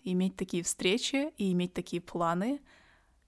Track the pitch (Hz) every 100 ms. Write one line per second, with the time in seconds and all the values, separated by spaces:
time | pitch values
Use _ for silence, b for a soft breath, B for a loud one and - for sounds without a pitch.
0 | - 180 185 - 185 175 170 - 220 226
1 | - 277 302 - 196 180 180 180 175 170
2 | - 170 170 175 220 285 b b b b
3 | b b